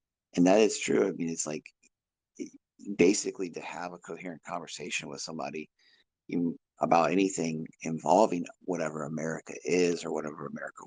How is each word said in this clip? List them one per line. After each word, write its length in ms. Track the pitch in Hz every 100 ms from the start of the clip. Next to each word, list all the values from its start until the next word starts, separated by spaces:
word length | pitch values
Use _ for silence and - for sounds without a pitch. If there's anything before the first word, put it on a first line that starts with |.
| _ _ _ -
And 120 | 87
that 120 | 107
is 200 | 104 -
true. 280 | - 107 101
I 40 |
mean, 180 | 82 82
it's 160 | 82 76
like, 180 | 76 - _ _ _ _ _ _ - - - _ _ 101 101
basically 520 | 90 107 95 92 92
to 120 | -
have 320 | - 80 90
a 40 | 87
coherent 460 | - 82 90 76
conversation 680 | - 87 78 - 76 - 76
with 120 | 69
somebody 480 | - 80 67 78 73 _ _ _ _ _ -
you, 300 | 85 85 - _ -
about 320 | 80 82 78
anything 560 | 92 92 - 82 80 80 -
involving 600 | 80 78 76 92 110 87 - -
whatever 420 | - 85 78 78
America 500 | 73 78 80 80 - 65
is 400 | 67 90 87 85
or 80 | 82
whatever 360 | 78 76 80 71
America 360 | 76 71 -